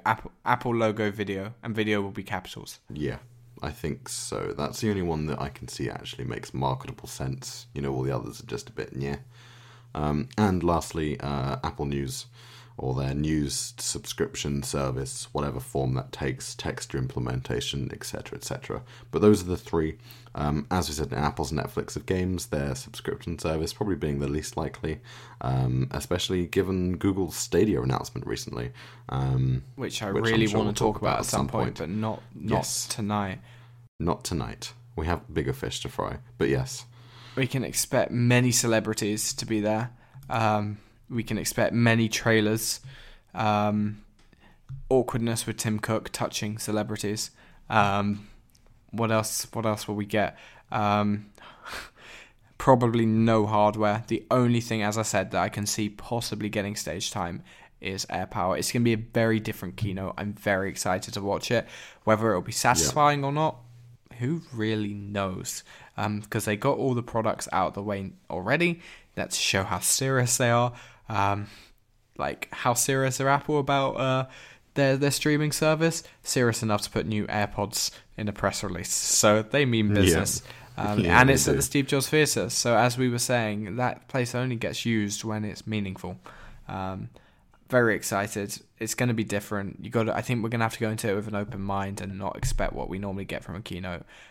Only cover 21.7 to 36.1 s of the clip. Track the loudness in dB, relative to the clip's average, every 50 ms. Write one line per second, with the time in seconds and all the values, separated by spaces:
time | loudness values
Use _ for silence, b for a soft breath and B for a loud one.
21.7 | -4 -6 -6 -4 -8 -10 -4 -2 0 0 2 0 -2 -4 -4 -4 -4 -2 -2 -2
22.7 | -4 -6 -8 -12 -14 -8 -6 -6 -6 -6 -6 -8 -8 -4 -2 -2 0 0 -2 -4
23.7 | -4 -4 -2 -2 -2 -2 -2 -2 -2 0 -2 -2 -2 -2 -4 -4 -6 -4 -4 -4
24.7 | -6 -6 -6 -6 -6 -6 B B B B B B B B -4 0 0 2 2 2
25.7 | 2 0 0 -2 -2 -6 -4 -2 -2 -2 0 0 0 0 0 0 2 0 2 2
26.7 | 2 0 0 0 0 2 2 2 2 2 0 -2 -2 -6 -4 2 4 4 4 4
27.7 | 4 2 2 0 0 0 -2 -6 -8 -8 -6 -6 -6 -6 -6 -8 -6 -6 -6 -8
28.7 | -8 B B B B B B -6 -2 -2 0 2 2 2 2 2 0 -2 -4 -8
29.7 | -10 -8 -8 -6 -6 -4 -4 -2 0 0 2 4 4 4 4 4 4 2 2 2
30.7 | 2 2 2 2 2 2 0 0 0 0 0 0 0 0 0 0 0 0 -2 -2
31.7 | -2 -4 -6 -4 -4 -2 -2 -2 -4 -6 -10 -14 -14 -8 -2 0 0 0 0 0
32.7 | -2 -4 -4 -4 -6 -4 -2 -2 0 0 -2 -2 -4 -8 B B B B B B
33.7 | B B B B _ _ 0 0 0 0 -2 -4 -4 -2 -4 -4 -8 -10 -12 -14
34.7 | -14 -16 -20 -10 -6 -4 -2 0 -2 -2 -4 -4 -4 -2 -2 -2 -2 -4 -4 -6
35.7 | -6 -6 -8 -6 -4 -4 -4 -4